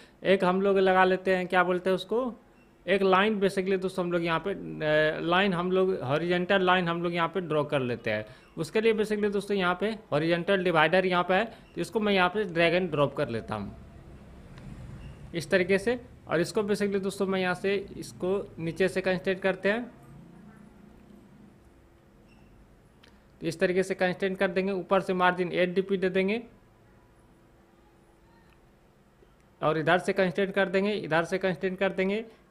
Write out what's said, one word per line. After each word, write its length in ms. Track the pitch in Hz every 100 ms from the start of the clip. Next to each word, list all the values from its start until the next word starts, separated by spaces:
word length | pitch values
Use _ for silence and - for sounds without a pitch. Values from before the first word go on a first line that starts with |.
| - -
एक 200 | 175 190
हम 160 | 180 190
लोग 160 | 202 196
लगा 260 | 190 185
लेते 320 | 185 185 185 185
हैं, 100 | 180
क्या 160 | 185
बोलते 260 | 180 180 185
हैं 40 |
उसको, 400 | 180 - 151 254 - - - _ _ 175
एक 160 | 196
लाइन 360 | 196 185 214 208
basically 400 | 190 190 190 190
दोस्तों 240 | 185 185
हम 80 | 175
लोग 120 | 175
यहाँ 160 | 170 160
पे, 100 | 202
अ, 720 | 175 160 156 156 151 156 156
लाइन 300 | 165 180 202
हम 180 | 170 180
लोग 260 | 185 190 190
हॉरिजॉन्टल 600 | 127 151 175 180 180 196
लाइन 260 | 180 185 170
हम 140 | 170
लोग 120 | 175
यहाँ 140 | 175 165
पे 120 | 190
ड्रॉ 220 | 170 151
कर 160 | 147 147
लेते 280 | 123 117 113
हैं। 140 | 107 107 - - -
उसके 240 | 160 220
लिए 140 | 226
basically 380 | 214 202 208 208
दोस्तों 240 | 202 196 202
यहाँ 200 | 180 180
पे 140 | 208 220 -
हॉरिजॉन्टल 520 | 143 165 170 175 196
डिवाइडर 420 | 180 165 160 185 185
यहाँ 160 | 180
पे 100 | 180
है, 100 | 185
तो 360 | 226 - - -
इसको 200 | 170 226
मैं 120 | 208
यहाँ 160 | 196 180
पे 160 | 208 190
drag 340 | 165 170 175
and 140 | 185
drop 220 | 147 139 -
कर 120 | 139
लेता 240 | 113 -
हूँ 220 | 107 101 - - - - - - - - - - - - - - - -
इस 160 | 170 -
तरीके 280 | 190 180 190
से। 220 | 233 247 - - -
और 120 | 160
इसको 220 | 170 220
basically 400 | 202 202 202 196
दोस्तों 240 | 190 185 190
मैं 140 | 190
यहाँ 140 | 185 175
से 180 | 196 196 196 -
इसको 300 | 151 - 180 196 - -
नीचे 280 | 165 156 185
से 120 | 185
कंस्ट्रेंट 400 | 185 180 196 185
करते 280 | 190 180 196
हैं, 140 | 226 240 - - - - - - - - - - - - - - - - - - - - _ _ - - - - - - - _ _ - - _ -
तो 60 | 165
इस 120 | 160
तरीके 220 | 185 185
से 120 | 185
कंस्ट्रेंट 420 | 185 180 175 196 190
कर 100 | 190
देंगे। 240 | 180 190
ऊपर 280 | 190 175 190
से 140 | 185
मार्जिन 380 | 185 180 175 175
एट 220 | 160 180
डी 80 | 180
पी 140 | 190 190
दे 120 | 185
देंगे 320 | 185 190 226 - - _ _ - - _ _ - _ _ - _ _ _ _ _ _ _ - - - _ _ _ _ _ _ - _ _ _
और 180 | 147 156
इधर 200 | 156 180
से 140 | 185
कंस्ट्रेंट 420 | 196 185 190 196
कर 140 | 196 190
देंगे, 240 | 190 202
इधर 300 | 202 160 156
से 140 | 165 185
कंस्ट्रेंट 400 | 190 175 190 185
कर 140 | 190
देंगे, 320 | 185 190 208 226 - _